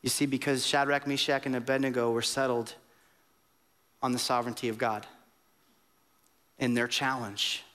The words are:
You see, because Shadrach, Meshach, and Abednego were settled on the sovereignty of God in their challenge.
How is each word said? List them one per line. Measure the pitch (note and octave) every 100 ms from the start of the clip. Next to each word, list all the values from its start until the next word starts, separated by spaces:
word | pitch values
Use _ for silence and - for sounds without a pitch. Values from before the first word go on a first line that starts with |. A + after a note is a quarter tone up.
You | B2+
see, | - C#3+
because | C3 - C3 B2+
Shadrach, | C#3+ C#3 C#3+ C#3+
Meshach, | C#3 - C3+ C3+
and |
Abednego | B2+ A#2+ C3+ C3+ B2 A#2
were | A#2
settled | A#2 - C3 A#2+ A2+ - _ _ _ _ _ _ _ _ _ _ _ _
on | C3
the | B2
sovereignty | - B2 A#2+ A#2+ A#2+
of | A2
God | A#2+ G#2+ - - _ _ _ _ _ _ _ _ _ _ _ _ _ -
in | B2+ A#2+
their | A#2+
challenge. | - C3+ C3 A2 G#2 - - -